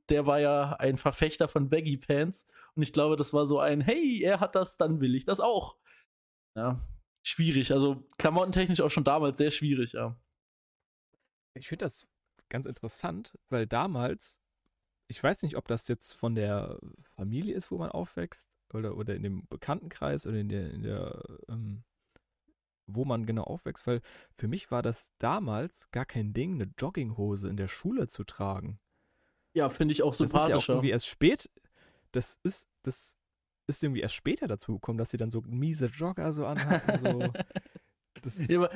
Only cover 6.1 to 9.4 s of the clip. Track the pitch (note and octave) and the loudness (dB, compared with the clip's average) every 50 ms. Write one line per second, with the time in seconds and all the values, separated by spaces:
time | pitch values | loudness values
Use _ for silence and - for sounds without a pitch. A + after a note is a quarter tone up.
6.1 | _ _ _ _ _ _ _ _ _ A2 A2+ B2+ B2 B2+ - - - - - _ | _ _ _ _ _ _ _ _ _ -4 -2 -2 -2 -2 -4 -8 -10 -16 -20 _
7.1 | _ _ - - - - E3 E3 C#3 C3+ B2 - C#3 C#3 C#3 C#3+ C3+ C3 - _ | _ _ -6 -4 0 2 2 4 4 4 4 4 4 4 6 4 2 0 -6 _
8.1 | - - - D#3 D#3+ F3+ F#3 F#3 F#3 F#3+ F#3 E3+ F3 E3+ E3+ C#3+ - D#3+ C3 C#3 | -4 2 2 4 4 4 2 4 4 2 4 4 4 4 2 4 2 4 4 4
9.1 | C#3+ D#3 D3+ C#3 B2+ - | 4 4 2 2 2 2